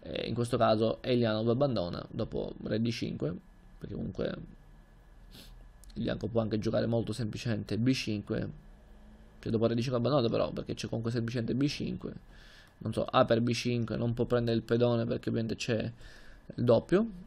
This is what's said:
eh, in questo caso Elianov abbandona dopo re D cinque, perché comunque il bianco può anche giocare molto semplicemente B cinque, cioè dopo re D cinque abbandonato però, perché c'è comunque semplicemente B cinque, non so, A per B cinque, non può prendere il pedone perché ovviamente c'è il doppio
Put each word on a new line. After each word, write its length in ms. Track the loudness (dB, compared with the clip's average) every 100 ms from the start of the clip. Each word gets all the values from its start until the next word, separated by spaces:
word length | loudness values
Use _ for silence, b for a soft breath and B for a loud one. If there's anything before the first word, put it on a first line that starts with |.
eh, 260 | -6 -6 -4
in 80 |
questo 220 | -2 0 4
caso 440 | 4 4 2 0
Elianov 480 | 0 2 2 2 2
abbandona 560 | 2 2 2 -2 -4 -8
dopo 440 | -6 -4 -4 -4 -6
re 180 | -2 0
D 80 | 0
cinque, 420 | -2 -4 -4 -4 -4 -12 -20 -20 -16
perché 160 | -10
comunque 420 | -8 -8 -4 -6 -6 -12 -18 -20 -20 -20 -20 -20 -20 -20 B B -20 -20 -20 -16
il 80 | -6
bianco 240 | -4 -2 -2
può 140 | 0
anche 180 | 0 0
giocare 280 | 0 0 2
molto 260 | 0 0
semplicemente 680 | -4 -6 -4 -4 -4 -2 0
B 140 | 2
cinque, 580 | 2 0 -4 -2 -4 -4 -8 -18 -20 -20 -20 -20 -20 -20 -10
cioè 140 | -2
dopo 140 | 2 2
re 80 | 2
D 40 |
cinque 180 | 0 0
abbandonato 300 | 2 2 2
però, 220 | 2 0
perché 240 | -2 -6
c'è 140 | -6 -4
comunque 240 | -4 -2
semplicemente 420 | -2 -2 -4 -2
B 140 | 0 0
cinque, 460 | -2 -6 -6 -8 -12 -18 B B B B -10
non 140 | -6
so, 120 | -4
A 200 | 0 4
per 160 | 6 4
B 120 | 4
cinque, 440 | 0 0 0 0 0
non 180 | 0
può 100 | 2
prendere 320 | 2 2 2 0
il 60 |
pedone 420 | 2 4 4 4
perché 260 | 0 -2 0
ovviamente 260 | -2 -2 -4
c'è 360 | 0 0 0 -6 B B B B B
il 100 | 0
doppio 420 | 6 6 6 4 4 -4